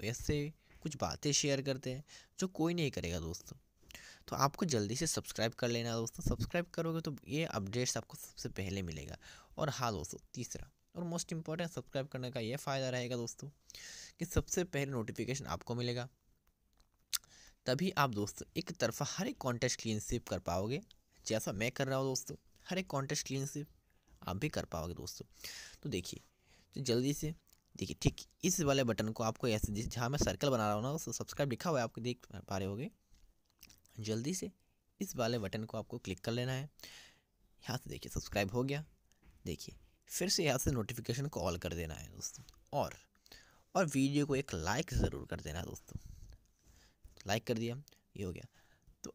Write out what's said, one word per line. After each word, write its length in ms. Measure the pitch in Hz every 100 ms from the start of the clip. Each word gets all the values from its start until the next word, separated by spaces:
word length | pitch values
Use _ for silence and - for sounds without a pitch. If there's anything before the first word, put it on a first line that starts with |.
ऐसे 480 | 104 123 - 147 147 - _ -
कुछ 140 | 160 -
बातें 340 | 85 - 147
शेयर 300 | 143 147 139
करते 320 | 139 135 131
हैं 100 | 127 - - - -
जो 80 | 185
कोई 240 | 185 165
नहीं 180 | 175 143
करेगा 280 | - 85 85
दोस्तों। 380 | 113 85 - - _ _ - - - - -
तो 80 | -
आपको 300 | 139 - 180
जल्दी 280 | 120 101 123
से 120 | 165
सब्सक्राइब 460 | - - - 113
कर 140 | - 120
लेना 220 | 117 117
है 60 | 117
दोस्तों, 280 | 117 - -
सब्सक्राइब 440 | 123 - 175 175
करोगे 280 | - 165 165
तो 140 | 160 135 -
ये 160 | 143 165
अपडेट्स 520 | 113 98 120 127 117
आपको 200 | - -
सबसे 320 | - - 120
पहले 300 | - 101 98
मिलेगा। 340 | 87 78 71 - - - - -
और 120 | 151
हाँ 220 | - 120
दोस्तों, 280 | 95 73 - -
तीसरा 360 | - 117 - - _ _ -
और 80 |
मोस्ट 280 | 175 170 -
इंपॉर्टेंट 360 | 165 165 160 170
सब्सक्राइब 380 | 147 - 139 135
करने 240 | 131 123
का 80 | 120
ये 160 | 110 135
फ़ायदा 340 | - 135 131
रहेगा 260 | 127 120 123
दोस्तों 340 | 117 - 139 - _ - - - - -
कि 60 | 175
सबसे 380 | - - -
पहले 280 | - 139 139
नोटिफिकेशन 540 | 131 113 107 110 139 -
आपको 280 | 90 - 120
मिलेगा, 320 | 120 120 123 - _ _ _ _ _ _ _ _ _ - - - - - -
तभी 240 | 131 185 -
आप 120 | 139
दोस्तों 360 | 104 101 - - -
एक 140 | -
तरफा 340 | 165 113 - 143
हर 200 | - 220
एक 100 | 269
कॉन्टेस्ट 440 | 127 120 127 -
क्लीन 180 | 113 107
स्वीप 280 | - 117 -
कर 100 | 95
पाओगे, 420 | - 87 104 147 - - _ - -
जैसा 260 | 110 -
मैं 180 | 196 143
कर 160 | - 135
रहा 100 | 135
हूँ 80 | 135
दोस्तों, 300 | 131 - - _ - -
हर 100 | 185
एक 100 | 185
कॉन्टेस्ट 400 | 139 135 151 -
क्लीन 180 | 135 139
स्वीप 220 | 147 147 - _ _ _ - -
आप 100 | 92
भी 120 | 151
कर 160 | 101 -
पाओगे 280 | 82 82
दोस्तों। 320 | 80 - - - - - - - -
तो 60 | 147
देखिए, 320 | 98 - - - _ _ - _ -
तो 60 |
जल्दी 320 | 127 117 131
से 200 | 143 151 165 - - _ -
देखिए, 200 | - -
ठीक 200 | - - - _
इस 160 | - -
वाले 220 | 143 135
बटन 260 | 120 107 107
को 140 | 110
आपको 240 | 113 - 127
ऐसे 260 | 107 -
जिस, 140 | 101 123
जहाँ 220 | 117 120
मैं 80 | 143
सर्कल 320 | - - 143
बना 160 | 123 107
रहा 80 |
हूँ 100 | 104
ना, 80 | 123
उस 260 | 156 - -
सब्सक्राइब 320 | - - 143
लिखा 200 | 113 180
हुआ 100 | 147
है, 40 |
आपको 180 | 113 -
देख 260 | 117 123 - 95 -
पा 100 | 98
रहे 100 | 95
होगे। 220 | 101 180 - _ - - _ _ _ - - _ -
जल्दी 340 | 107 110 131
से 180 | 185 - - _ _ _ _
इस 160 | 196 -
वाले 240 | 117 120
बटन 240 | 98 110
को 140 | 110 113
आपको 200 | 104 123
क्लिक 220 | - 90
कर 120 | -
लेना 200 | 117 123
है। 120 | 131
यहाँ 1120 | 147 - - - - _ _ _ _ _ - 131
से 120 | -
देखिए 220 | - -
सब्सक्राइब 400 | - - 104 98
हो 120 | 120
गया। 200 | 135 143 156 _ _ _ - - -
देखिए 300 | 80 - - - _ -
फिर 200 | - 180
से 140 | - 156
यहाँ 120 | 127
से 140 | -
नोटिफिकेशन 560 | 127 104 117 - 120 143
को 140 | -
ऑल 160 | 87 85
कर 160 | 85
देना 200 | 85 80
है 160 | 78 -
दोस्तों, 340 | 95 - - - - _
और, 220 | 143 98 - - _ - - - - _ 180
और 100 | 170
वीडियो 400 | 135 139 143 143
को 100 | 135
एक 180 | -
लाइक 400 | 85 80 120 -
ज़रूर 320 | 120 - - -
कर 160 | 87
देना 180 | 151 160
है 60 | -
दोस्तों। 340 | - - - - - - - _ _ - - - _ - - 101
लाइक 180 | 107 -
कर 100 | 113
दिया, 180 | 117 123 147 - _ -
ये 80 |
हो 80 | 95
गया। 140 | 85 - - _ _ - -
तो 100 | -